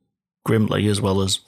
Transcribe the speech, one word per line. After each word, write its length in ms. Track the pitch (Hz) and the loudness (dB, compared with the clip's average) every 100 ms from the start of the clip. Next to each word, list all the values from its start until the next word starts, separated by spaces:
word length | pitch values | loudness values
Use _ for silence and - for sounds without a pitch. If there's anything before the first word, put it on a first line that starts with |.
| _ _ _ _ - | _ _ _ _ -2
grimly, 420 | 113 107 98 101 | 0 2 0 0
as 140 | 101 | 0
well 200 | 98 95 | 0 0
as 200 | 95 - | -2 -4